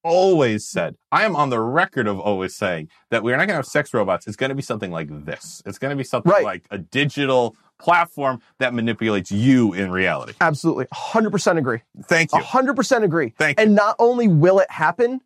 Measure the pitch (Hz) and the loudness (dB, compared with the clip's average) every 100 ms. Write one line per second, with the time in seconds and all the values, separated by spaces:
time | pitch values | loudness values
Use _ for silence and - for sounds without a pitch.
0 | 165 175 190 170 127 107 - - 82 - | 2 2 4 4 2 0 -6 -6 -6 -10
1 | _ 147 214 151 143 117 113 147 190 - | _ 0 0 0 0 0 0 0 -2 -2
2 | 107 95 101 98 92 - 98 85 78 _ | -2 -2 -2 -2 -4 -4 -4 -4 -8 _
3 | _ 113 113 131 190 170 123 151 143 120 | _ -2 0 0 0 -2 -2 -4 -2 -2
4 | 98 87 - 104 135 135 - 110 98 82 | 0 -2 -4 -6 -4 -4 -8 -8 -6 -8
5 | 76 73 73 - - - 104 - 135 143 | -10 -12 -12 -14 -16 -18 -16 -10 -8 -6
6 | 131 123 - 185 104 92 _ 101 82 131 | -6 -2 2 2 0 -6 _ -12 -6 -4
7 | 147 - 139 127 117 _ _ _ - 170 | -2 -2 0 2 0 _ _ _ 0 2
8 | 170 - 139 127 _ _ 127 123 113 107 | 0 -4 -4 -4 _ _ -4 -2 -2 -2
9 | 110 101 90 101 127 127 113 90 95 92 | 0 -2 -2 0 4 4 4 0 -4 0
10 | 92 78 62 - 165 147 165 123 127 - | 0 -2 -8 -2 -2 0 -2 -2 -6 -10
11 | - 226 208 190 - 165 131 113 _ - | -4 -2 0 0 0 0 -2 -6 _ -20
12 | - 165 165 156 - 254 254 262 226 247 | -2 0 2 0 0 0 0 -2 0 2
13 | 208 165 123 _ 156 143 220 208 208 - | 2 0 -4 _ 0 4 4 4 2 2
14 | 233 247 226 156 175 190 - - 160 175 | 2 4 4 6 6 4 2 0 -2 0
15 | 240 254 | -2 -2